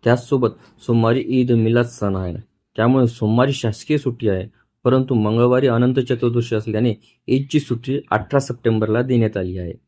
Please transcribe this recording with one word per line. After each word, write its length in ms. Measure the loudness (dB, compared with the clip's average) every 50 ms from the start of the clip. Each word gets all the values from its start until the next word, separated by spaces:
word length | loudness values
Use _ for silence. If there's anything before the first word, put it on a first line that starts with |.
| 2
त्याचसोबत 440 | 2 0 0 0 -2 -2 0 0 -2 -2 -6 -20 -20 _ _ -4
सोमवारी 380 | 0 0 2 4 2 2 0 0
ईद 260 | 0 0 0 2 2
मिलाद 320 | 2 2 2 2 2 2 0
सण 320 | -2 -4 -6 -4 -4 -2
आहे, 180 | -4 -4 -6 -8 -10 -14 _ _ _ _ _ _
त्यामुळे 300 | 0 2 2 4 4 2
सोमवारी 460 | 0 0 -2 -2 0 2 2 2 2
शासकीय 460 | 0 -2 -4 -4 -4 -6 -4 -2 -2 -2
सुट्टी 300 | -2 -4 -6 -2 -2 -2
आहे, 180 | -2 -2 -6 -10 _ _ _ _ _ _ _
परंतु 300 | 2 2 2 2 0 0
मंगळवारी 520 | 0 2 2 2 2 2 4 4 2 2
अनंत 280 | 2 2 2 2 2 2
चतुर्दशी 640 | 0 0 -2 -2 0 0 0 0 0 -2 -2 -4
असल्याने 380 | -4 -4 -4 -2 0 0 0 0 -2 _ _ _ _ _ -2
ईदची 320 | -2 -2 -2 0 -2 -2
सुट्टी 400 | -2 -2 -6 -6 -4 -6 -6 -6 -2 _
अठरा 300 | -2 -2 -2 0 -2 -2
सप्टेंबरला 640 | -2 -2 -10 -4 _ 0 0 0 0 0 0 0
देण्यात 340 | 0 0 2 2 2 0 0
आली 220 | -4 -6 -6 -6 -8
आहे. 140 | -8 -10 -10 -14 _